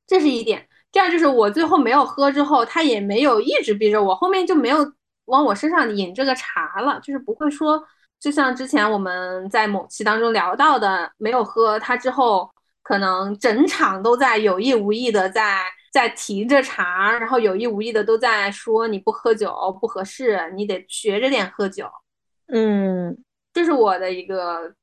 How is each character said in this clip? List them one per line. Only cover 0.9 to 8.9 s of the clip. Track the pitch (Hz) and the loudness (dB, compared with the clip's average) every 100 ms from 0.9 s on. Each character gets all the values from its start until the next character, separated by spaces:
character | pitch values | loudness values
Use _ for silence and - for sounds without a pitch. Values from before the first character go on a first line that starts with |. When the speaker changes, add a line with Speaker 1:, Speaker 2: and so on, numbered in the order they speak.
Speaker 1:
第 | 392 | 2
二 | 370 | 4
就 | 339 | 4
是 | 302 | 4
我 | 247 208 | 4 2
最 | 302 | 2
后 | 311 339 | 2 2
没 | 226 | 4
有 | 277 | 2
喝 | 277 - 277 | 2 2 0
之 | 277 | 2
后， | 285 285 | 2 2
他 | 233 339 | 2 0
也 | 302 214 | 0 0
没 | 202 208 | 0 2
有 | 285 220 | 2 2
一 | 262 571 | 2 -2
直 | 254 | 0
逼 | 208 214 | 0 2
着 | 214 | 2
我， | 196 | 2
后 | 190 370 | 0 0
面 | 381 349 | 0 2
就 | |
没 | 320 240 | 2 2
有 | 302 285 _ _ _ | 0 0 _ _ _
往 | - 262 | 0 2
我 | 277 | 2
身 | 202 302 | 0 0
上 | 339 233 208 | 0 0 -2
引 | 180 | -4
这 | 196 | -2
个 | 269 | -2
茬 | 254 - 175 156 190 | -2 -4 -6 -6 -4
了， | 262 - | -4 -4
就 | - | -8
是 | 277 | -10
不 | 254 | -8
会 | 226 302 | -4 -4
说， | 294 311 311 311 _ _ _ | -2 -2 -2 -4 _ _ _
就 | 294 | -4
像 | 294 262 | 0 0
之 | 254 262 | -2 -2
前 | 277 | 0
我 | 214 | 0